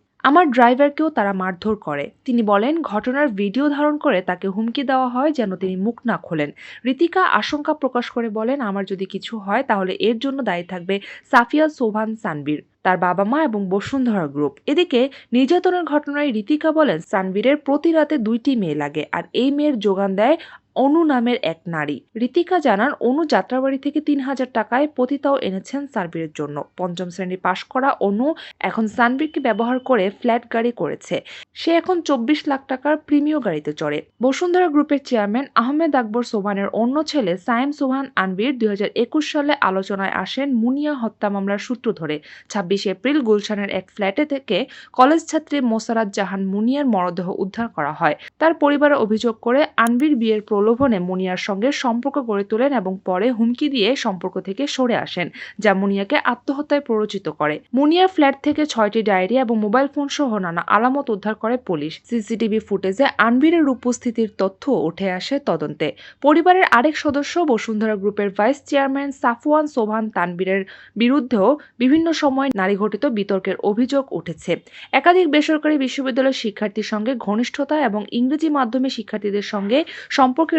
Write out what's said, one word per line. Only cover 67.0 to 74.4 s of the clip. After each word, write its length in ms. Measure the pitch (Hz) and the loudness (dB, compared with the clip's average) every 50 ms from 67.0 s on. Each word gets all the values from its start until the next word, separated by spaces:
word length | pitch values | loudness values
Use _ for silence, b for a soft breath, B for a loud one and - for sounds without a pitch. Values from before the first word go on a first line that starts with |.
| - 302 254 285 285 - - 339 | -2 -2 -2 -2 -2 -2 -2 0
বসুন্ধরা 560 | 349 302 233 208 - - 220 214 226 220 214 | 0 2 2 0 0 -2 -4 -2 -2 -2 -2
গ্রুপের 340 | 196 190 208 202 214 202 202 | -2 -2 -4 -2 -2 -2 -2
ভাইস 320 | 190 - 208 240 285 - - | 0 0 2 2 2 0 -4
চেয়ারম্যান 460 | - 294 277 277 269 269 277 285 285 262 | -2 0 0 2 0 0 -2 -4 -6 -6
সাফওয়ান 540 | - - 247 233 - - 302 302 311 302 | -2 -2 -2 -2 -2 0 2 2 2 2
সোবহান 440 | 302 - 247 220 214 214 226 220 220 | 0 -2 -2 -2 0 -2 -2 -4 -4
তানভীরের 540 | - - 175 180 175 175 190 185 190 196 190 B B B B B B | -2 -2 -2 -2 -2 -2 -2 0 0 -2 -2 B B B B B B
বিরুদ্ধেও 640 | 208 233 240 269 294 240 262 254 202 185 226 294 294 B B B B | 0 2 4 4 2 2 0 2 2 4 4 2 2 B B B B
বিভিন্ন 340 | 240 254 294 330 330 330 311 | 2 4 4 4 4 2 0
সময় 380 | 311 302 285 262 269 269 277 - | 0 0 0 2 2 0 0 0
নারী 220 | 196 185 190 202 | 0 0 0 0
ঘটিত 300 | 190 208 208 208 196 - | 0 0 -2 -2 -2 -2
বিতর্কের 500 | - 233 208 196 - 202 190 185 190 185 | -2 0 -2 -2 -2 -2 -2 -2 -4 -4
অভিযোগ 500 | - - 202 208 214 262 233 277 277 269 - | -2 -2 -2 0 0 0 0 0 -2 -2 -2
উঠেছে। 500 | - 170 170 175 160 - | -6 -8 -8 -8 -12 -8